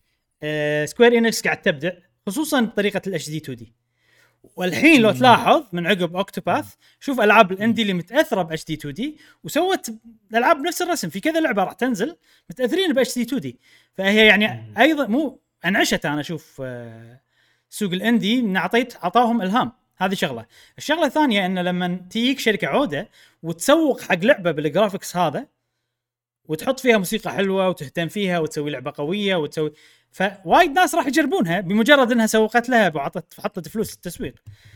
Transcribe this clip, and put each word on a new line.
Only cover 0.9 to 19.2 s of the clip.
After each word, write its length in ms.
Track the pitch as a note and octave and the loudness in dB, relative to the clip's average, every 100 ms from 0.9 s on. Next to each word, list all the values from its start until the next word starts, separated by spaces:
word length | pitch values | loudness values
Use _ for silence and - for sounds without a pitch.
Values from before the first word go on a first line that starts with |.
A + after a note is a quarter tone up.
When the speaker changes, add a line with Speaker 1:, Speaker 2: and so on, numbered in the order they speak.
| - A#3+ A#3 | 4 6 6
Speaker 1:
إنكس 240 | A3+ A3 | 2 -2
قاعد 200 | E3+ D#3 | -4 -2
تبدع، 300 | G3 D3 E3 - _ _ - | -2 -2 -4 -8 _ _ -8
خصوصًا 340 | G#3 D#4 C#4+ | -6 -2 0
بطريقة 400 | A3 - G3+ G3 F#3+ | 0 -2 -2 -4 -6
ال 60 | |
إتش 160 | E3+ D3 | -8 -8
دي 100 | D#3 | -10
تو 140 | C#3+ | -10
دي. 200 | A#2+ A2+ _ _ _ _ _ _ _ _ - | -14 -16 _ _ _ _ _ _ _ _ -6
والحين 460 | F3+ - D#4 D4 | -4 2 6 6
لو 80 | G#3+ | 4
Speaker 2:
مم. 60 | - | 4
Speaker 1:
تلاحظ 480 | B3+ G#3+ A3 D4 D4 | 6 6 6 2 0
من 160 | F3 E3+ | -6 -2
عقب 280 | G3 F3 F3+ | 0 -2 -4
أوكتوباث، 500 | G3 - F3 F3 G3+ | -6 -6 -2 -2 -4
Speaker 2:
مم. 60 | _ _ _ | _ _ _
Speaker 1:
شوف 220 | - C4 | -6 2
ألعاب 300 | G#3+ G#3+ F#3+ | 6 6 6
الإندي 320 | F#3+ A3 A#3 | 2 -2 0
Speaker 2:
مم. 60 | G#3 | 0
Speaker 1:
اللي 140 | F3+ | -2
متأثرة 380 | - B3+ - G#3 | -2 0 0 0
ب 100 | E3 | -2
إتش 140 | D#3+ - | -6 -8
دي 100 | D3+ | -10
تو 140 | D3 | -8
دي، 280 | C#3 C#4+ D4+ _ _ | -8 -8 -10 _ _
وسوت 460 | - C#4 F4+ F#4 - A3 A#3 - - | -4 0 0 -2 -6 -14 -18 -20 -4
الألعاب 260 | A3 C4 D#4 | 0 2 2
بنفس 240 | E4 - | -2 -4
الرسم. 280 | F4 E4 F3 | -4 -4 -4
في 100 | G3 | -4
كذا 200 | D4+ E4 | -2 0
لعبة 240 | D#4 G3+ | 0 0
راح 100 | F3+ | -2
تنزل 440 | - B3+ G3 C4 E4+ _ _ - | -2 -2 -2 -4 -8 _ _ -16
متأثرين 440 | F3 B3 E4+ F#4+ | -4 -2 0 0
ب 60 | C4 | 0
إتش 160 | A#3+ B3 | 0 -2
دي 100 | A#3 | -4
تو 120 | C4+ | -4
دي. 220 | C#3 - _ _ _ | -6 -14 _ _ _
فهي 340 | - G3 G#3+ A3 | -4 2 6 6
يعني 200 | G3 G#3+ | 6 2
Speaker 2:
مم. 260 | - - G3+ | -4 -6 2
Speaker 1:
أيضًا 300 | C#4 D4 A3+ | 2 2 0
مو، 320 | B3 C#4+ - _ _ F3 | -2 -2 -8 _ _ -4
أنعشت 400 | G3+ F4 G3 D#3+ | 0 0 -2 -2
أنا 160 | D3 | -6
أشوف، 400 | C#3 C3 - - C3 | -6 -10 -12 -14 -12
آه... 560 | B2 A#2 A2+ A#2 B2+ _ _ _ _ _ | -12 -14 -18 -20 -20 _ _ _ _ _
سوق 220 | - G3+ | -6 -4
الإندي، 480 | F#3 G#3+ A#3 F#3+ B3+ | -2 2 2 2 0
إن 160 | A3 F#3 | 0 -2
أعطيت، 400 | F3 A#3 B3+ - | 0 0 -2 -6
أعطاهم 460 | F3 A#3 | 0 2